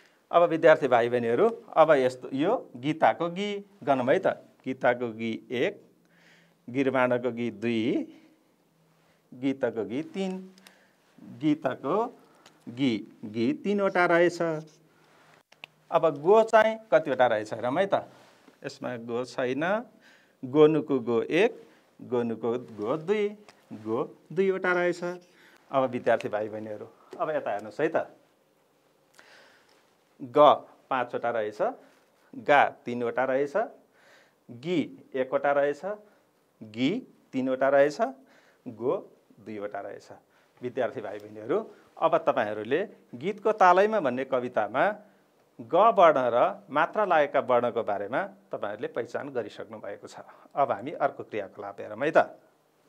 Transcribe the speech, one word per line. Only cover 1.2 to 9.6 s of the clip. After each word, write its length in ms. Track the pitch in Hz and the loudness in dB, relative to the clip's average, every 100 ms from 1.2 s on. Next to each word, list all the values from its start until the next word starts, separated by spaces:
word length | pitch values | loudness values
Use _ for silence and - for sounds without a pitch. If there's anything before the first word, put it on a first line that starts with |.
| 117 120 214 226 - - | 0 2 2 0 -2 4
अब 140 | 156 | 6
यस्तो, 380 | 147 127 127 - | 6 4 -2 -8
यो 360 | 135 165 208 - 123 | -2 0 0 -4 -8
गीताको 520 | 131 156 120 117 170 | -6 2 2 2 -4
गि 340 | 175 208 202 202 _ | -4 -6 -8 -12 _
गनौँ 220 | - 135 123 | -2 0 2
है 140 | 175 | 0
त। 80 | 160 - - _ - | 0 -4 -10 _ -12
गीताको 420 | 127 131 120 123 | -2 0 0 -4
गि 400 | 110 113 110 - | -6 -6 -8 -8
एक, 300 | 123 170 - - _ _ _ _ _ _ _ - | -4 -4 -6 -16 _ _ _ _ _ _ _ -10
गिरबाणको 640 | 123 135 131 127 123 123 | -2 0 2 2 0 -2
गि 200 | 117 120 | -4 -8
दुई, 560 | 101 113 113 113 240 - - _ _ _ _ _ _ _ _ _ _ _ | -6 -4 -2 -2 -4 -6 -14 _ _ _ _ _ _ _ _ _ _ _
गीतको 520 | 123 135 135 | -6 -4 -2